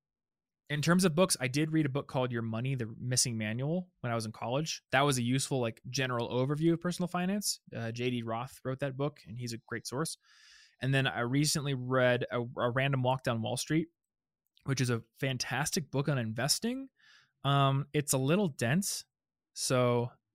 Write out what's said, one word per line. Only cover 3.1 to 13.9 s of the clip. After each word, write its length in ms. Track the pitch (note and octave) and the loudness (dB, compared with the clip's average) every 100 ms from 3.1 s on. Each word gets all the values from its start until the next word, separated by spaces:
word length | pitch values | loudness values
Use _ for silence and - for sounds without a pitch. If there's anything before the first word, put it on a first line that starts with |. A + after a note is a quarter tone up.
| B2 B2+ A2 | 2 2 0
Manual 520 | G#2+ A#2 C#3 F3+ F3+ _ | -2 -2 -2 -2 -4 _
when 120 | B2 | -4
I 40 | A#2 | -2
was 100 | A2 | -4
in 60 | |
college. 500 | - A2+ C3+ D#3+ - - | -6 -4 -2 -2 -6 0
That 100 | C3 | 4
was 180 | C#3+ B2+ | 4 2
a 20 | |
useful, 380 | A#2+ C3 - C3+ | 2 0 0 0
like, 220 | A2+ - B2+ | -2 -4 -8
general 400 | B2+ C3 A#2+ A#2 | -4 -2 -2 0
overview 440 | B2 C3+ D3+ E3 | 0 0 2 2
of 80 | E3 | 2
personal 260 | F3+ F3 F3 | -2 -4 -4
finance. 520 | F3+ F3+ G#3 - - - A#2 | -2 -2 -2 -2 -6 -8 -8
Uh, 160 | A2+ | -6
J 180 | A#2 B2 | -2 -2
D 140 | B2 | -2
Roth 360 | A2+ A2+ C3 - | -4 -6 -6 -8
wrote 160 | B2+ C3 | -8 -4
that 180 | C#3+ C3 | -4 -2
book, 220 | C#3+ C#3+ - | -4 -6 -14
and 100 | A#2+ | -10
he's 160 | A#2+ | -8
a 60 | A2+ - | -8 -8
great 180 | A2+ - | -8 -6
source. 320 | B2 - - _ _ - - - - | -4 -4 -6 _ _ -20 -20 -20 -6
And 120 | C3 | 0
then 120 | C#3 C3 | 2 2
I 140 | F#2 | 0
recently 560 | A#2+ C#3 D3+ D#3+ C#3 C3 | 0 2 2 0 -2 -4
read 500 | B2 C3 B2 B2 - | 0 4 4 4 0
a, 80 | B2 | -4
A 320 | A#2+ A2 A#2+ | -4 0 0
Random 320 | B2+ C#3 C3+ | 2 2 2
Walk 200 | B2+ C3 | 2 0
Down 180 | C3 A#2 | 0 -2
Wall 160 | A2+ A#2+ | -2 -4
Street, 320 | - D#3 E3 | 0 0 0